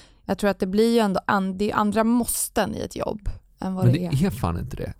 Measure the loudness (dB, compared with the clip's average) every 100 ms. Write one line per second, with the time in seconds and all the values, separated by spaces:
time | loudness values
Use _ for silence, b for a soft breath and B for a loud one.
0 | B B -6 0 0 0 0 2 4 4
1 | 2 0 0 0 0 -2 -2 2 2 2
2 | 2 2 0 -4 -2 -2 -2 -4 -8 -6
3 | -6 -4 -6 -8 _ -8 -6 2 4 4
4 | 0 0 0 0 -4 -4 -6 -8 -10